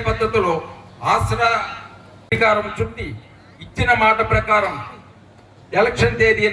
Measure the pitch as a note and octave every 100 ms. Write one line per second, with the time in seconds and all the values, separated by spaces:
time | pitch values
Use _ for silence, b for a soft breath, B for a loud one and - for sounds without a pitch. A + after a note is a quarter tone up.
0 | A#3 - A3 A3 F#3 D#3+ - - - -
1 | - - - A3+ A#3 A3+ - - - -
2 | - - - A3 A3+ G#3+ G#3 - A3+ -
3 | D3+ - - - - - - - A#3+ A#3+
4 | A3 A3+ A3+ A3 A3 G#3+ F#3+ F3+ - -
5 | - - - - - - - F3+ A#3 -
6 | A#3 A#3 A3 G#3+ G#3